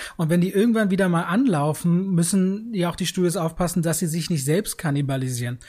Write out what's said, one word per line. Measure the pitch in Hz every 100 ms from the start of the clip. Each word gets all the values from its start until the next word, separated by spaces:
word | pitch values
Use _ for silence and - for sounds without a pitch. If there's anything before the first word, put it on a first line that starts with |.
| - -
Und | 160
wenn | 175
die | 180
irgendwann | 196 233 226 202
wieder | 190 185
mal | 170
anlaufen, | - 190 269 156 147 151 175 175 196
müssen | 175 165 196 185 196 226
ja | 208 170
auch | -
die | 170
Studios | - 175 185
aufpassen, | 165 - 175 175
dass | 165 156
sie | 170
sich | 165 151
nicht | 165
selbst | 131 165 214 -
kannibalisieren. | 160 143 139 135 131 123 120 120